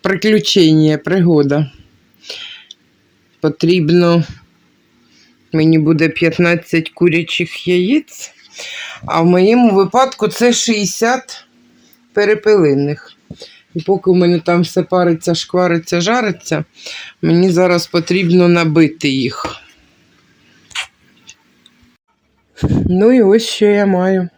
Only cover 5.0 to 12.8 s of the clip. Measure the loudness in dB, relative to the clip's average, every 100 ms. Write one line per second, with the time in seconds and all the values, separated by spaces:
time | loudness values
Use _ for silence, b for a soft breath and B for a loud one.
5 | b b b b _ 0 2 2 2 0
6 | 0 0 -2 0 0 0 -2 -4 -4 -2
7 | 0 0 -4 -6 -8 -8 -4 -2 0 -2
8 | -4 -18 -20 B B B B B B B
9 | -6 0 2 4 4 4 2 2 2 0
10 | 0 -2 -6 0 0 0 -2 -2 -4 -4
11 | -2 -2 -6 -20 _ _ _ b b b
12 | _ -4 0 0 2 2 2 2